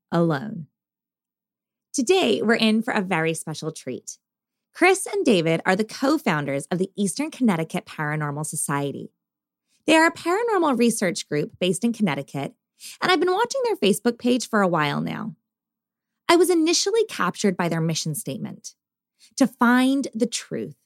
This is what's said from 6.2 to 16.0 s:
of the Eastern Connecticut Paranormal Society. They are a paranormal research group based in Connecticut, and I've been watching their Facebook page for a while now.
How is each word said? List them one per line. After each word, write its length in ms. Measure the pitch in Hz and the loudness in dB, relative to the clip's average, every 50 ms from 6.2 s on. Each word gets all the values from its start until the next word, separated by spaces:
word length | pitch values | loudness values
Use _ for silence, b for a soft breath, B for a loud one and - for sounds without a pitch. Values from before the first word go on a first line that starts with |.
| - 208 165 151 143 139 139 139 - - | 0 0 -2 0 -2 -2 -4 -4 -4 -4
of 80 | 180 170 | -2 -2
the 120 | 190 - _ | -2 -4 _
Eastern 340 | 185 208 190 - - 294 320 | -4 -2 -2 -2 -4 -6 -6
Connecticut 540 | - - 262 220 180 160 165 160 - 170 - | -4 0 0 2 2 2 -2 -4 -4 -8 -8
Paranormal 640 | - - - 156 147 151 156 151 147 143 147 156 | -8 -10 -6 -6 -4 -4 -4 -4 -4 -4 -6 -8
Society. 680 | - - 156 - - 143 143 143 139 131 117 113 - _ _ _ _ _ _ _ _ _ _ _ _ _ _ - | -8 -6 -6 -4 -4 -2 -2 -2 -4 -6 -8 -12 -14 _ _ _ _ _ _ _ _ _ _ _ _ _ _ 0
They 100 | - 320 | 4 4
are 100 | 320 320 | 6 6
a 80 | 330 330 | 4 2
paranormal 640 | - - 330 359 415 480 466 427 370 339 294 254 214 | -2 -2 0 0 0 2 2 2 2 2 2 2 4
research 500 | 240 233 226 - 208 175 196 - - - | 2 2 2 2 0 -2 -2 -4 -8 -4
group 300 | - 147 156 - - - | -4 -4 -4 -4 -4 -4
based 240 | 185 180 175 - - | -2 -2 0 0 0
in 80 | 240 226 | -2 0
Connecticut, 640 | - 214 165 139 143 135 _ - 143 139 - - _ _ _ _ B B B B B - | 0 0 0 0 -2 -4 _ -6 -6 -6 -6 -8 _ _ _ _ B B B B B 0
and 100 | 349 370 | 2 2
I've 80 | 294 | 2
been 140 | 349 359 359 | 2 2 2
watching 260 | 392 466 480 - 539 494 | 0 0 -2 -2 -2 -2
their 120 | 466 403 | -2 -2
Facebook 420 | - - 190 214 - - 240 240 - | 2 2 2 2 2 0 -2 -2 0
page 300 | - 247 247 254 - - | 0 0 0 0 0 -2
for 140 | - 214 196 | 0 2 2
a 60 | 180 | 2
while 340 | 175 160 151 143 143 151 165 | 2 2 0 0 0 -2 -4
now. 320 | 170 165 - - - 160 _ _ _ _ _ _ _ _ _ _ _ _ _ | -4 -6 -6 -8 -10 -12 _ _ _ _ _ _ _ _ _ _ _ _ _